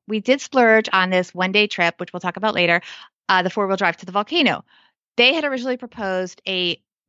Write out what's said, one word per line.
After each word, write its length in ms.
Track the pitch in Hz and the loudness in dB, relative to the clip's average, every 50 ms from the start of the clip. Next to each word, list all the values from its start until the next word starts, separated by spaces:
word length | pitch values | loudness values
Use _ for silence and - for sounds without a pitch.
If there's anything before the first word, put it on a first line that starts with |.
| _ | _
we 120 | - 220 214 | -6 -6 -2
did 220 | - - 269 269 | 0 0 0 0
splurge 480 | - - - 254 240 226 220 220 214 - | 0 0 2 4 6 6 6 4 4 2
on 180 | - 190 185 185 | 0 0 0 2
this 240 | 185 180 180 - - | 0 0 -2 -2 -4
one-day 340 | 175 185 190 190 208 208 | -4 -2 0 2 2 0
trip, 280 | 208 - - 175 170 - - | 0 0 -2 -2 -2 -2 -4
which 120 | 180 - - | -10 -12 -10
we'll 60 | 175 | -8
talk 180 | - 180 - | -8 -8 -6
about 160 | 180 214 214 - | -4 -4 -2 0
later, 280 | - 175 175 170 175 - - - - - - _ _ _ - | 0 2 2 2 0 -2 -6 -14 -20 -20 -20 _ _ _ 0
uh, 120 | 190 185 | 0 2
the 80 | 175 180 | 2 0
four-wheel 280 | - 214 202 190 196 | -2 -2 -2 -2 0
drive 200 | 185 196 170 165 | 0 0 -2 -2
to 80 | - - | -4 -10
the 60 | 185 | -6
volcano. 520 | 180 208 208 - 311 349 285 196 151 - - _ _ _ _ _ _ _ _ _ _ | -4 -4 -4 -2 0 0 2 2 0 -2 -6 _ _ _ _ _ _ _ _ _ _
They 160 | - 240 262 339 | 2 2 4 2
had 120 | 320 294 | 0 -2
originally 320 | 285 262 247 240 262 247 | -4 -4 -4 -4 -6 -6
proposed 640 | 254 254 226 - - 208 190 185 185 185 180 - - _ | -6 -8 -14 -12 -8 -6 -4 -4 -4 -4 -6 -10 -12 _
a 340 | 190 190 180 180 175 165 - _ _ _ _ _ | -6 -4 -2 -2 -4 -4 -6 _ _ _ _ _